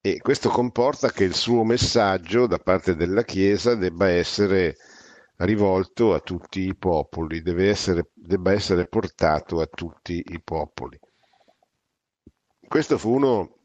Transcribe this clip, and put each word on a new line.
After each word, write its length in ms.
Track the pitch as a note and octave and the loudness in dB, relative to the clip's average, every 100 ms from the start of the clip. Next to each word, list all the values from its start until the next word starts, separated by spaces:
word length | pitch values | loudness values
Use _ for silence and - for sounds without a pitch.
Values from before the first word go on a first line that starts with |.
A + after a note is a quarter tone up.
E 180 | G2+ F#2 | -2 -2
questo 280 | - G#2+ D3 | 0 0 2
comporta 640 | - B2 A2+ B2+ C#3+ B2+ | 0 -2 0 -2 0 -4
che 140 | - | 0
il 100 | F#2+ | 0
suo 300 | F2 - A#2+ | 0 0 2
messaggio 840 | A2+ A#2+ - A#2+ G2+ F#2+ E2 A2 B2 | 2 2 2 2 2 0 0 0 2
da 120 | F2 | 0
parte 380 | - F#2 - E2+ | 0 0 0 0
della 280 | F2 G2 | 0 0
Chiesa 500 | A#2 F#2 G2 G2+ G#2+ | -2 0 2 2 0
debba 340 | A#2 F#2 E2+ F#2+ | 0 -2 0 2
essere 680 | F2 E2 - G2+ F#2+ F2 - - - - - _ _ | 2 0 0 2 2 0 -2 -18 -20 -20 -20 _ _
rivolto 720 | F2+ G#2+ G2+ F#2 F#2 - A#2 | -2 2 2 2 -2 0 2
a 60 | D#2+ | 2
tutti 400 | - F2 - F#2+ | -2 -10 -8 -6
i 160 | F#2+ F#2 | -4 -2
popoli, 680 | F#2 D#2+ C#2+ - D#2+ E2 | -2 -2 -2 -8 -8 -6
deve 260 | E2 E2+ F#2+ | -4 0 0
essere, 420 | G2+ - E2+ E2+ | 0 0 -2 -2
debba 400 | _ - F#2+ F2+ | _ -4 -2 0
essere 340 | G2+ - F2+ F2+ | 0 0 0 0
portato 760 | A2 G2 - E2+ D2+ - E2+ | -4 -4 -2 0 0 -2 -4
a 60 | D#2+ | -4
tutti 560 | - E2+ - - E2+ - | -8 -14 -14 -8 -8 -8
i 140 | E2+ | -14
popoli. 560 | - D#2+ D2+ - B1 - _ _ _ _ _ _ _ _ _ _ _ _ - _ _ _ _ | -8 -8 -8 -10 -14 -16 _ _ _ _ _ _ _ _ _ _ _ _ -20 _ _ _ _
Questo 320 | D#3 D3+ C#3+ | -2 0 -2
fu 160 | A2 | 2
uno 440 | B2+ C#3 A2+ F2 _ | 2 2 2 -2 _